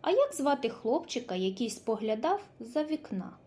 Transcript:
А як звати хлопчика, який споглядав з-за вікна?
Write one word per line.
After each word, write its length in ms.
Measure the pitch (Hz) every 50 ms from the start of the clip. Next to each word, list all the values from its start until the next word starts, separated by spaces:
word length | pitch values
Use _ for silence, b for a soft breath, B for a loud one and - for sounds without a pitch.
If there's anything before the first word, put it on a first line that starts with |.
А 100 | - 311
як 220 | 370 508 571 554 -
звати 360 | - 269 285 285 277 240 226
хлопчика, 640 | - - - 220 254 339 - - - 240 247 - 180
який 340 | 185 185 190 190 - 247 220
споглядав 720 | - - - - 226 202 214 214 220 220 311 330 392 403 - - - -
з-за 240 | 226 226 247 302 302
вікна? 540 | 302 311 302 - - 214 185 - - - - -